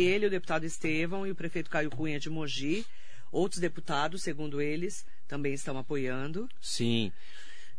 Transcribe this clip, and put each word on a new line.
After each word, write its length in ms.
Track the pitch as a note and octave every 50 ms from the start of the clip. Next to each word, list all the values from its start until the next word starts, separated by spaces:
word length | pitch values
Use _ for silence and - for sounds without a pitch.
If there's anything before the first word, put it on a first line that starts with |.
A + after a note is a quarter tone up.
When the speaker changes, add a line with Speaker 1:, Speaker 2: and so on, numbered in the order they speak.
Speaker 1:
ele, 240 | F3+ F3+ F#3+ G#3 G#3
o 40 | G3+
deputado 360 | F#3+ F3+ F3 - E3 D#3+ D#3+
Estevão 600 | E3 D#3+ - - D#3+ D#3 D#3 E3 E3+ F#3 G3 G3
e 60 | G3
o 40 | F#3
prefeito 340 | - D#3+ E3 - F3 D#3+ -
Caio 200 | - D#3+ D3+ D3+
Cunha 300 | C3+ C3 D#3 D#3 D3 C#3+
de 100 | C3+ D#3
Mogi, 560 | D#3+ D#3+ D#3 C#3+ C3 B2 C3+ C#3+ E3+ G#3 A#3 - - - - - - - - -
outros 300 | - D3 F3 G#3 - -
deputados, 640 | F3 E3+ - - - - D3+ C#3+ D3 D#3+ E3+ F#3+ -
segundo 380 | F3 D3+ C#3+ D#3 D3+ C#3+ C#3+
eles, 440 | D3 D3 D3+ D#3+ F3 G3+ - - - - - - - -
também 260 | C#3+ C#3+ C#3+ C#3+ C#3
estão 240 | C3+ - - C3+ C3+
apoiando. 720 | B2 - D3+ C#3+ C3 B2+ B2+ C3 C3+ D3 D#3+ F#3+ A#3 B3+ - -
Speaker 2:
Sim. 500 | - - - - A#2+ A#2 A#2 A#2 A2 F#2+ - - - - - - - - - - - - -